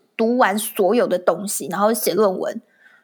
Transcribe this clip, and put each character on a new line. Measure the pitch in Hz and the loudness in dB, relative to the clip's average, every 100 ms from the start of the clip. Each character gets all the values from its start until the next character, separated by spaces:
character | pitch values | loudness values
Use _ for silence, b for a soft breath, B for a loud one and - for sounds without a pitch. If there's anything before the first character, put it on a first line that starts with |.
| _ - | _ -2
读 | 226 247 | 0 4
完 | 214 208 | 2 2
所 | - - 185 233 | -4 0 2 2
有 | 185 | 2
的 | 180 | 0
东 | - - 202 | 0 -2 -2
西， | - 202 | -8 -6
然 | 175 | 0
后 | 214 | 0
写 | 226 - | 0 -2
论 | 180 208 - | 0 0 0
文。 | - 220 - b b b | -6 -8 -14 b b b